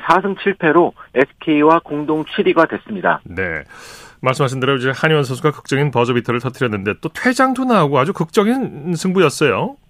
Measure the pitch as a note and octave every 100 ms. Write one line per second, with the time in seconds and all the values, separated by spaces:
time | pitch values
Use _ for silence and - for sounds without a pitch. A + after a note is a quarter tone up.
0 | - F3 G3 F#3+ G3+ G3 E3 D#3 E3 -
1 | - A#2+ C#3+ _ - D3 D3+ E3 - D3
2 | D3+ D#3 D3+ - F#3 E3 D#3+ - - G3+
3 | F2+ D#2 - F2 F#2 D#2 C#2+ - - -
4 | - - C3 C3 C3+ C3 B2+ C#3 C3 B2+
5 | D#3+ D#3 C3 B2+ D3+ - - C#3 D3 A#2+
6 | B2 A#2+ A#2 A#2+ C3 - B2 G#2 G2 F#2+
7 | D#3+ - B3 B3+ C4 C4 C4 G#3+ C#3+ C#3
8 | D3+ - - - G3+ C4 A3 C#3+ D#3 E3
9 | F#3+ F#3 D3+ - C#3+ G2+ G3 C#4+